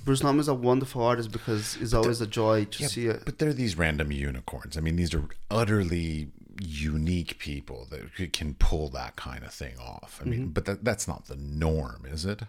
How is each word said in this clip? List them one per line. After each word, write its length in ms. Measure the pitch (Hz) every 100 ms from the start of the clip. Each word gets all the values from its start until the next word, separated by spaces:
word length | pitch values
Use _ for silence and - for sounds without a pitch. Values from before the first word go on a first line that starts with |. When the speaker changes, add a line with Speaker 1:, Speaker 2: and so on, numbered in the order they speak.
| -
Speaker 1:
Bruce 160 | 135
Nauman 180 | 147 143
is 80 | 147
a 60 | 131
wonderful 480 | 120 131 131 127
artist 280 | 117 120 113
because 460 | 113 - 107 104 -
it's 100 | 117
Speaker 2:
But 60 | 110
Speaker 1:
always 200 | 120 117
Speaker 2:
the, 60 | 107
Speaker 1:
a 20 |
joy 360 | 117 110 110 104
to 160 | -
Speaker 2:
yeah, 40 | 143
Speaker 1:
see 200 | - 117
it. 160 | 110 -
Speaker 2:
but 120 | -
they're 140 | 151
these 240 | 131 120 82
random 340 | 82 76 73
unicorns. 680 | 69 69 64 - 69 - 80
I 40 |
mean, 140 | 80 85
these 180 | 87
are 120 | 78 71 - -
utterly 760 | 104 113 107 90 87 82 78 73 - - -
unique 760 | 85 73 76 78 80 90 82 -
people 480 | - 71 - 62 64
that 180 | 76 - -
c-, 100 | 87
can 260 | - 78 69
pull 320 | - 82 76
that 280 | 65 64 -
kind 260 | - 65
of 100 | -
thing 240 | - 67 60
off. 420 | 58 - - -
I 40 | -
mean, 120 | 117
Speaker 1:
Mm-hmm. 100 | 127
Speaker 2:
but 140 | 80 92
that, 180 | 101 113
that's 220 | 104 -
not 180 | 78 -
the 80 | 67
norm, 680 | 71 76 80 78 65 - -
is 160 | 76 90
it? 180 | 104